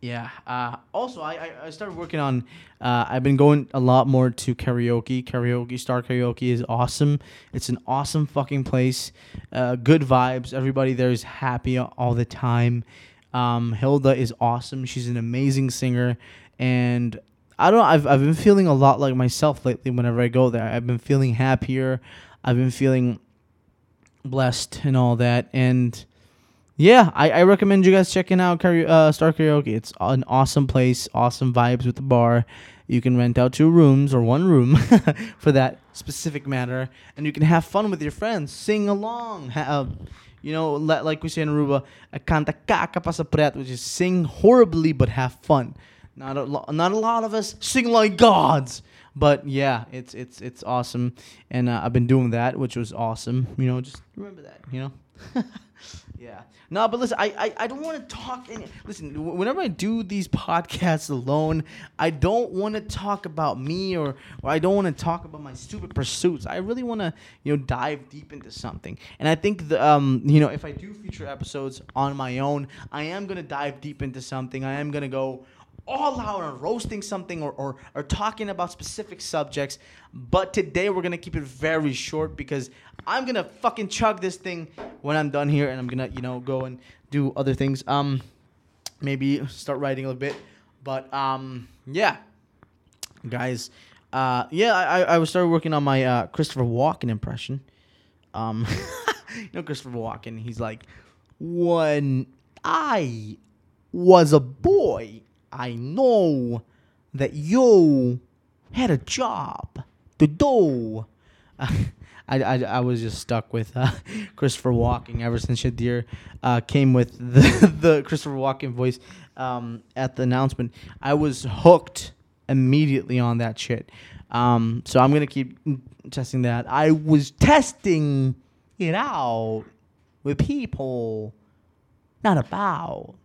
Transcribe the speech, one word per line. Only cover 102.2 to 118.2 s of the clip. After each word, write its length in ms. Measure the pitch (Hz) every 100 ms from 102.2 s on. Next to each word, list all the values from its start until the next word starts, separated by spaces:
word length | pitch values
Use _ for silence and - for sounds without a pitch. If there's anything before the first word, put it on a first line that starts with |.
| 135 _ _ _
I 720 | - 320 302 226 147 117 104 107 _ _ _ _ _
was 400 | 170 175 185 160
a 80 | 151
boy, 840 | 127 135 339 403 320 104 113 110 _ _ _
I 220 | 135 123
know 920 | 117 123 180 262 226 175 143 123 117 - _ _ _ _ 135
that 180 | 135
you 880 | 147 151 226 254 208 165 139 123 127 _ _ _ _ _
had 200 | - 247
a 60 | 143
job 840 | - - 247 147 139 - - - - _ _ _
to 80 | 151
do." 800 | 151 285 254 170 127 113 110 113
<laughs> 40 | _ _ _ _ _ 131 101 104 - - - -
I, 160 | 135
I, 220 | 110 127
I 160 | 120 117
was 220 | 123 123
just 180 | 113 -
stuck 320 | - 117 -
with, 240 | 117 110 123
uh, 160 | 127 - -
<laughs> 220 | 107 104 -
Christopher 340 | 139 - 127
Walken 500 | 120 117 120 - 117
ever 160 | 117 117
since 240 | 113 120
Shadir, 440 | 127 120 117 120 117 - - -
uh, 200 | 127 120
came 320 | - 143 135
with 240 | 127 120 -
<laughs> 0 |
the, 500 | 123 123 - - 196
the 360 | 156 165 156
Christopher 340 | 135 151